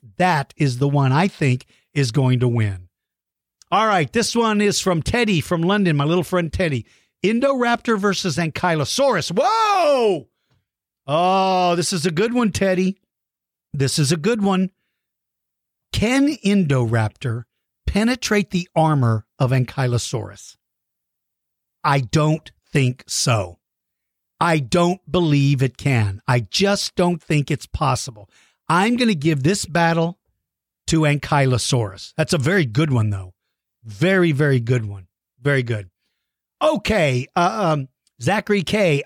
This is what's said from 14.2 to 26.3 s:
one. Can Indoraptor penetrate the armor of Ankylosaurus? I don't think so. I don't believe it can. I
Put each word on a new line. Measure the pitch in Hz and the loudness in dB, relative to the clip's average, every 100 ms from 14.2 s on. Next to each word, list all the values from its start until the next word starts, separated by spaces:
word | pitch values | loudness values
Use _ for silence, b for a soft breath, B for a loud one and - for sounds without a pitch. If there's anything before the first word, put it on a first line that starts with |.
| 170 233 | 0 0
one. | 196 185 185 - _ _ _ _ _ _ _ _ _ _ _ | 0 0 -2 -6 _ _ _ _ _ _ _ _ _ _ _
Can | - 208 262 285 294 | -2 0 2 2 0
Indoraptor | 196 202 165 131 120 113 107 - 131 113 117 _ _ _ - | 0 2 2 0 0 0 -2 -4 -8 -8 -10 _ _ _ -4
penetrate | 202 226 254 - 208 196 | 0 0 0 0 0 0
the | 180 175 - | -4 -2 0
armor | 160 151 120 110 - - | 2 2 2 0 -4 -4
of | 131 | 0
Ankylosaurus? | 127 127 - 127 120 - 120 101 98 - - _ _ _ _ _ _ _ _ _ _ _ _ | 0 -2 -2 -2 -2 -4 -8 -10 -14 -20 -20 _ _ _ _ _ _ _ _ _ _ _ _
I | 156 143 | -2 0
don't | 120 156 151 160 - - _ | 0 0 0 0 -4 -20 _
think | 156 127 127 - | 0 0 -2 -8
so. | - - 113 90 85 _ _ _ _ _ _ _ - | -4 -2 -2 -4 -12 _ _ _ _ _ _ _ -4
I | 170 160 | 0 0
don't | 123 175 175 180 - | 0 2 2 0 -2
believe | 180 165 143 139 139 | 0 2 4 4 2
it | 131 - | 0 -2
can. | 139 123 104 98 | 0 0 0 -2
I | - | -2